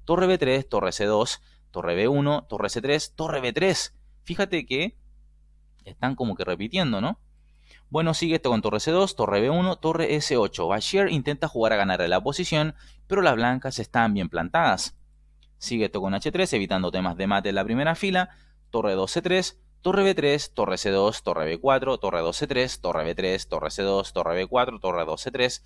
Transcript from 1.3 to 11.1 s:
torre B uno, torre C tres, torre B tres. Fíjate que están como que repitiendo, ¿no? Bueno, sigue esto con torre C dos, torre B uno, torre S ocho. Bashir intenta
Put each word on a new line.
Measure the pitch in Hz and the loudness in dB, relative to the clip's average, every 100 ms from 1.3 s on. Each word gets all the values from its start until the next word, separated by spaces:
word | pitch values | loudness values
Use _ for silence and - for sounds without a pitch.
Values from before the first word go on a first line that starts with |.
| - _ _ _ | -4 _ _ _
torre | 92 87 87 | -6 -2 0
B | 113 | 2
uno, | 143 143 147 - | 2 0 -2 -4
torre | 104 - | -6 -4
C | 117 | -2
tres, | 131 151 - - | -2 -2 -2 -8
torre | 160 151 | -4 -4
B | 123 | -2
tres. | 131 185 165 - - - - | 0 2 2 -4 -12 -20 -18
Fíjate | - 170 196 170 - | -8 -4 -2 -2 -2
que | 131 196 - - - - _ _ _ _ _ - | -4 -4 -8 -20 -20 -20 _ _ _ _ _ -20
están | - 127 131 | -6 -4 -2
como | 117 90 | -4 -4
que | |
repitiendo, | 90 87 110 185 151 101 | -4 -4 -4 -2 -2 0
¿no? | 135 233 - _ _ _ _ - - | -2 -6 -14 _ _ _ _ -20 -6
Bueno, | 156 165 | -2 0
sigue | 156 165 160 | 0 0 0
esto | 131 | 2
con | 110 | 0
torre | 104 104 | 0 0
C | 156 | 2
dos, | 175 196 - | 2 2 0
torre | 104 101 | 0 2
B | 123 | 2
uno, | 170 185 170 | 2 0 0
torre | 160 160 160 151 | 0 0 0 0
S | - 127 | 2 2
ocho. | 101 - 85 | 2 0 -2
Bashir | 104 - 196 | 0 0 2
intenta | 196 | 2